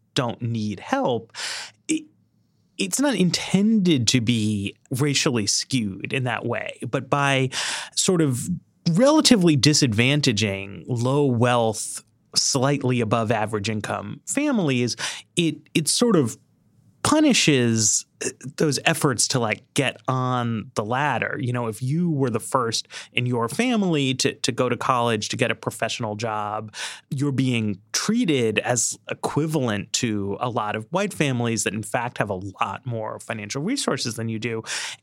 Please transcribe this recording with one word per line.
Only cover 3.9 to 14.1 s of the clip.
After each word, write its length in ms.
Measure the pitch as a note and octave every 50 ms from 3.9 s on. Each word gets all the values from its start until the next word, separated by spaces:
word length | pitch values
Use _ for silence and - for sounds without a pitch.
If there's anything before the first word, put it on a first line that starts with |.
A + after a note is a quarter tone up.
| D#3+ C3 A2+ -
to 120 | - B2+
be 560 | A2+ - B2 A2+ G#2 G#2+ G#2+ G2+ G2 G2 - - _ _
racially 560 | C3+ B2 D3 D3 C#3 - - D#3+ B2 A#2 G2+ G2
skewed 640 | - - - - C3 B2+ A2 G2+ F#2 G2 G#2+ -
in 140 | - C3+ B2
that 200 | B2 A2+ G#2+ -
way. 340 | A#2+ A#2 G#2 - - - - - A#2+
But 200 | A2 C#3 - -
by 400 | D3+ C#3+ C#3+ C#3 C#3 C3 C3 C3 - - - - - - - - -
sort 260 | - - - F#3+ E3+
of 280 | D#3+ C#3+ B2 A#2+ - - F3+ D3 - _ _ _ _ F3
relatively 640 | D#3+ F3+ B3+ C#4 D4+ D#4 D4 - B3 G3+ F3 F3 D3+
disadvantaging 1300 | C3+ G#2 D3 D3+ - D#3 B2+ G#2 G#2 A#2+ C3 C#3+ D3 C#3+ C#3 A2+ G2+ A2 G#2 G2 G2 G2 G2 G2 F2+ - -
low 380 | B2+ A2+ A#2+ B2+ C3+ D3 D3
wealth, 800 | C3+ B2 A2+ B2 B2 B2 A#2+ A2+ A2+ A2 - - - - - - _ _ _ _ _ -
slightly 640 | - - - - B2 B2 C#3 D3 - - B2 B2+ A#2+
above 300 | A2+ G#2+ B2 A#2 A2+ G#2+
average 380 | A#2+ G#2 A2 G#2+ A2+ G#2+ G2+ A2
income 500 | A2 G#2+ G2 - G#2+ G2 G2 G#2